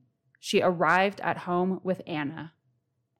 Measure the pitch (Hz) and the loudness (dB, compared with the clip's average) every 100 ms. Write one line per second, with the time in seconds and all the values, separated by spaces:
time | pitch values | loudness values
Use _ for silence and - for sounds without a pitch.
0 | _ _ _ _ - 202 185 170 160 180 | _ _ _ _ -2 2 2 2 4 4
1 | 196 196 170 170 - 175 185 185 185 180 | 2 0 -4 -4 -2 0 0 -2 -4 -4
2 | - 151 143 160 156 - _ _ _ _ | -4 -6 -6 -8 -14 -18 _ _ _ _
3 | _ _ | _ _